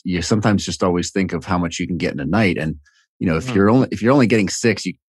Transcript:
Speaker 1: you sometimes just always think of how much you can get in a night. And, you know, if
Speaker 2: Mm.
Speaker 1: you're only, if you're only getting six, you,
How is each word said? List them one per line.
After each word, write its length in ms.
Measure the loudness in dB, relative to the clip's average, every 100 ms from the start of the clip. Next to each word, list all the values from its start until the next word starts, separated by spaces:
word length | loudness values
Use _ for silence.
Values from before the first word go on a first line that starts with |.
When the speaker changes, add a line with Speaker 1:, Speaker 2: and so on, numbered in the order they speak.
| -4
Speaker 1:
you 160 | -4
sometimes 420 | 0 0 2 0
just 200 | -2 -2
always 280 | 0 0 -2
think 220 | -2 -2
of 100 | -4
how 140 | -4 -2
much 200 | -2 -4
you 80 | -6
can 100 | -4
get 160 | -4
in 60 | -4
a 40 | -2
night. 320 | 0 0 0
And, 180 | -4 -6 _ _ _ _
you 80 | -2
know, 80 | -2
if 120 | 0
Speaker 2:
Mm. 60 | 2
Speaker 1:
you're 140 | 4
only, 180 | 4 2
if 100 | 0
you're 120 | 2
only 140 | 4 4
getting 200 | 4 0
six, 360 | 0 0 0 -4
you, 80 | -10